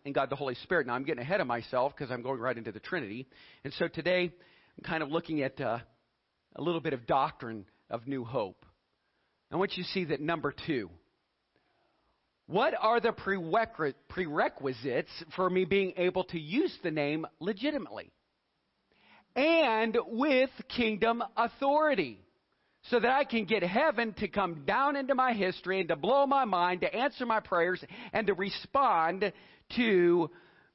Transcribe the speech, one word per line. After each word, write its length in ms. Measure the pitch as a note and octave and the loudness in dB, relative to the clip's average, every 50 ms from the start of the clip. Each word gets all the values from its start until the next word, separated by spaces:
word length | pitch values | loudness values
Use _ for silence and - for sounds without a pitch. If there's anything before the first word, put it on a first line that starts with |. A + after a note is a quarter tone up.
| - | -8
and 100 | C#3+ C3+ | -4 0
God 160 | D3 C3+ C3 | 0 0 0
the 60 | C#3 | -2
Holy 200 | C3+ C#3+ C3 B2 | -4 -4 -4 -6
Spirit. 300 | - - - F#3 E3 C3+ | -6 -4 0 0 0 0
Now, 80 | B2+ A#2+ | 0 -2
I'm 100 | B2+ C#3 | -4 -2
getting 180 | D3+ D#3 A#2+ A#2+ | -4 -4 -4 -2
ahead 200 | D3 G3 G#3 D#3+ | -2 -2 -2 0
of 40 | |
myself 480 | B2 A#2 A#2 - - C3 B2 B2+ C#3+ - | -2 -2 -4 -4 -2 -2 0 0 0 -2
'cause 160 | - D3 A#2 | -6 -8 -6
I'm 120 | B2+ A#2+ A#2+ | -6 -6 -6
going 180 | B2+ C3+ A#2 | -6 -6 -4
right 160 | A2+ C3 A#2+ | -2 -4 -4
into 160 | A#2 A2 A#2 - | -4 -6 -10 -12
the 80 | G#2+ | -12
Trinity. 480 | - - F#3 E3+ B2 G2 G#2+ B2 C3 _ _ - - - - - - | -10 -6 -6 -6 -6 -6 -8 -10 -12 _ _ -20 -20 -20 -20 -14 -14
And 120 | C#3 - | -10 -4
so 140 | - E3+ E3 | -4 -4 -4
today, 440 | - D#3+ D3+ F3 F3+ F3+ F3+ E3+ - - - _ _ _ _ _ _ - | -4 -4 -2 0 2 2 0 -2 -4 -10 -20 _ _ _ _ _ _ -14
I'm 60 | - | -8
kind 180 | - E3+ D#3+ D#3 | -6 -4 -4 -4
of 80 | C#3 | -2
looking 320 | D#3 E3+ E3+ - D#3+ D3+ C3+ | -2 -4 -2 -2 -2 -2 -2
at, 180 | C3 - - | -2 -4 -4
uh, 200 | C#3 A2 A2+ A#2 - - _ _ _ _ _ _ _ _ _ _ _ _ - | -4 -4 -4 -4 -6 -12 _ _ _ _ _ _ _ _ _ _ _ _ -12
a 60 | - C#3 | -6 -4
little 180 | E3+ E3+ E3 | -2 -2 -2
bit 140 | C#3 D#3 C#3 | -2 -4 -4
of 120 | A#2+ A#2 | -4 -2
doctrine 600 | A2 D#3 C3+ C#3 D3+ - - C3+ A2+ A2+ G#2+ F#2+ - _ _ _ - | 0 2 2 2 0 -4 -8 -10 -10 -10 -10 -12 -16 _ _ _ -10
of 160 | - A2+ A2+ | -10 -8 -6
New 180 | C3+ C#3 C3 A#2 | -6 -6 -6 -6
Hope. 400 | A2 C#3 B2 G#2 F#2 - _ - - _ _ _ _ _ _ _ _ _ _ _ _ _ _ _ - | -4 -4 -4 -4 -4 -6 _ -20 -20 _ _ _ _ _ _ _ _ _ _ _ _ _ _ _ -6
I 60 | - | -2
want 200 | E3 G3 - - | -2 -2 -2 -4
you 80 | F3+ F3 | -6 -8
to 60 | - | -4
see 140 | - F#3+ F3+ | -4 -4 -2
that 160 | D3 D3+ C3 | -2 -2 -4
number 300 | D3+ D#3+ E3 E3 C#3 C#3+ | -2 -2 -2 -2 -2 -4
two, 400 | - - - - D3+ A#2+ G2+ E2+ E2+ - _ _ _ _ _ _ _ _ _ _ _ _ _ _ _ _ _ _ _ _ _ _ _ _ _ _ _ _ _ | -4 -6 -6 -4 -4 -4 -4 -6 -12 -20 _ _ _ _ _ _ _ _ _ _ _ _ _ _ _ _ _ _ _ _ _ _ _ _ _ _ _ _ _
what 280 | - D3 G3+ C4 D#4 - | -4 0 2 2 2 2
are 240 | - G3 A3 A#3 A#3 | 2 2 2 2 4
the 140 | - A#3 - | 2 0 -2
prerequis-, 840 | - - F#3+ G3 F#3+ E3 D#3+ D3+ A#2 A2+ - - - D#3 C#3 C3+ _ _ - | -2 -2 -2 -2 -2 -2 0 0 0 0 0 -2 -4 -4 -4 -4 _ _ -12
prerequisites 1000 | - F3 F#3 D3+ D3 F3 A#3+ D4+ - - C3+ C3+ C3 A2+ B2 C#3 A#2 D3 F3+ - - - E3 D#3 - | -6 -6 -6 -2 0 0 0 0 -2 -4 -6 -6 -6 -4 -4 -2 -2 -2 -2 -4 -8 -18 -16 -10 -4
for 120 | - F#3 F3+ | 0 0 2
me 140 | F3+ F#3 F#3 | 2 2 2
being 260 | D#3+ G3 G3 G3 F#3 - | 2 2 2 2 0 0
able 280 | F#3 F3 F3+ F3+ F#3 F3 | 0 0 0 0 0 -2
to 160 | - F3 E3 | -4 -4 -8
use 360 | D3+ D3+ F#3+ C#4 F#4+ E4 - - - | -6 -2 0 0 0 0 -2 -4 -6
the 80 | E3+ | -4
name 360 | D#3 D#3 C#3+ C#3+ D3+ E3 D#3+ - _ - | -2 -2 -2 0 -2 -2 -4 -8 _ -8
legitimately 760 | - G3 A3 F#3+ A#3+ D4+ D4+ C4+ F3 A2+ G#2 G2+ F2 - _ _ _ _ _ _ _ _ _ _ _ _ _ _ _ _ _ _ _ _ - - _ _ - | -6 -6 -6 -4 -4 -4 -4 -4 -6 -8 -12 -14 -14 -16 _ _ _ _ _ _ _ _ _ _ _ _ _ _ _ _ _ _ _ _ -20 -20 _ _ -2
and 600 | B3 C#4 D#4+ E4 E4 D4+ A#3+ A3 A3 A3+ A3+ G#3 A#3 - | 0 4 4 6 6 4 4 4 2 2 2 0 0 0
with 440 | - A3+ A3 C#4 D#4 C4+ B3+ C4 C4+ - - - - | 0 0 0 2 4 4 4 2 2 -2 -8 -14 -8
kingdom 540 | - B3 A#3+ A3 G#3+ F3+ A3 A3+ A#3 A#3 A3+ - - | -2 0 0 0 0 2 2 0 0 0 -4 -6 -2
authority 880 | - A#3 A#3 - - C#4 C#4 C#4+ D4+ D#4 D4+ C4+ F#3 D#3 B2 G#2 F#2+ - _ _ _ _ _ _ _ _ _ _ _ - | -2 -2 -2 -2 -2 0 2 4 4 4 4 2 2 0 -2 -4 -14 -20 _ _ _ _ _ _ _ _ _ _ _ -6
so 140 | - B3 A#3 | 0 0 2
that 120 | F#3+ A#3+ | 4 4
I 140 | C4 C#4 C#4+ | 4 2 2
can 200 | C#4 A#3 A3+ G#3 | 2 0 -2 0
get 180 | E3 A3 G3+ F3 | 0 0 0 0
heaven 520 | F3 F#3+ A#3+ D#4 D#4+ G#3+ A3 A#3 A3 F3+ | 2 2 2 2 2 2 2 -2 -2 -2
to 140 | - G#3+ E3+ | -4 -6 -4
come 360 | - G3+ F#3+ F3 E3 D3+ C#3 | 0 0 0 0 -2 -4 -2
down 320 | F3+ G3 B3+ C#4 D4 C#4 | -2 0 2 2 2 2
into 180 | C#4 C4+ B3+ C4+ | 0 0 0 2
my 200 | B3+ C4 B3+ A#3 | 2 2 2 2
history 460 | G3+ F#3+ F#3 F3 - - F3 F#3+ F#3+ | 2 0 0 -2 -2 -4 -2 0 0
and 80 | F3+ D#3+ | 0 0
to 60 | E3 | -2
blow 300 | D3 C#3+ G#3 C4 C#4 C#4 | -2 2 2 4 4 4
my 180 | C4 C#4 C4+ B3+ | 4 4 2 2
mind, 340 | G#3+ F#3+ F3 F3 F3+ F3+ F3 | 2 2 2 2 2 2 0
to 140 | G#3+ G#3 F#3 | -2 -2 0
answer 320 | A3 C4 C#4+ - - B3+ | 0 -2 -2 -2 -2 -2
my 140 | A#3 A3 G#3+ | 0 0 0
prayers, 420 | - - F#3+ E3+ E3 F3+ F#3 - D3+ - - - A#3+ G#3 - | 0 2 2 2 4 2 2 -2 -6 -12 -16 -16 -10 -4 -2
and 140 | A3 G#3+ | -2 0
to 80 | F#3 F#3+ | 0 0
respond 1000 | E3 G3 G3 - - - - - C#4 C4+ A#3 F#3+ E3 D#3+ E3 F3+ F#3+ G#3 F#3+ - - - - - - _ - - | 0 0 -4 -4 -8 -6 -2 2 4 4 6 6 4 4 2 2 0 -2 -2 -4 -6 -18 -20 -20 -20 _ -6 -2
to 540 | A#3+ B3 A3 G3 F3+ F3 F3 F3 F3 E3 D3+ - - - - _ _ _ _ | 0 4 6 6 6 8 8 6 6 4 0 -4 -12 -20 -20 _ _ _ _